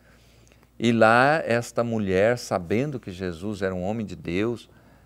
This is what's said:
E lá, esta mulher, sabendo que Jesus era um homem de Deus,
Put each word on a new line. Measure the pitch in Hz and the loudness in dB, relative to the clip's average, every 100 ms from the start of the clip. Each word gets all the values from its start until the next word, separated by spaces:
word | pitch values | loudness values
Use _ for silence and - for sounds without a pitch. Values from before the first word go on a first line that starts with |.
| _ _ _ _ _ _ _ _ | _ _ _ _ _ _ _ _
E | 117 | 0
lá, | 117 110 120 135 160 - | 6 6 6 4 2 0
esta | 117 117 - | -2 -2 -4
mulher, | 117 113 98 92 107 120 | -2 -2 0 2 2 0
sabendo | - 101 85 104 151 131 | -2 -4 -2 -2 -2 -6
que | - | -12
Jesus | 90 92 85 101 98 | -8 -8 -6 -8 -4
era | 95 92 | -4 -2
um | |
homem | 92 113 98 | -4 -4 -6
de | 82 | -8
Deus, | 80 90 113 113 - - _ _ | -6 -2 -2 -4 -12 -20 _ _